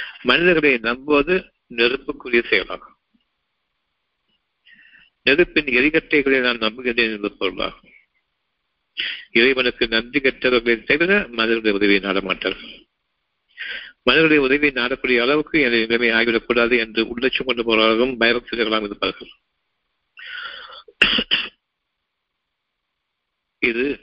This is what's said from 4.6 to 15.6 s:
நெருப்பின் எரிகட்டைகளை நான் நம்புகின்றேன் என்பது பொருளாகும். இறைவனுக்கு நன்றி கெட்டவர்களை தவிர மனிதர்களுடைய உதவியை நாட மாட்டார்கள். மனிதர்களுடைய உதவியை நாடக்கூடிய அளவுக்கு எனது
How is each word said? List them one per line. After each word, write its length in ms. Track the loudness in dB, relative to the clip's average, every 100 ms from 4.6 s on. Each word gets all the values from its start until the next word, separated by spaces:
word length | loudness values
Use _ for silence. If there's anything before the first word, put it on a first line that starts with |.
| _ _ _ _ _ _
நெருப்பின் 440 | 2 4 4 0 0
எரிகட்டைகளை 680 | 0 2 0 0 0 2 0
நான் 240 | 0 0
நம்புகின்றேன் 500 | -4 -4 -4 -2 -2
என்பது 220 | -2 -6 -4
பொருளாகும். 580 | -6 -4 -8 -10 _ _ _ _ _ _ _ _ _ _ _ -12 -10 -12 -4
இறைவனுக்கு 520 | 2 2 2 -2 -2 -2
நன்றி 320 | -2 -2 -2
கெட்டவர்களை 560 | -2 0 0 2 2 -2
தவிர 280 | 0 0 2 0 0
மனிதர்களுடைய 460 | -2 0 0 0
உதவியை 260 | 2 2 2
நாட 180 | 0 -2
மாட்டார்கள். 500 | -2 -4 -4 -6 -14 -20 _ _ _ _ _ _ _ -16 -14 -14 -16 _
மனிதர்களுடைய 400 | 2 4 4 4
உதவியை 300 | 2 2 0
நாடக்கூடிய 440 | 0 -4 -2 0 2
அளவுக்கு 360 | 2 0 0
எனது 220 | 0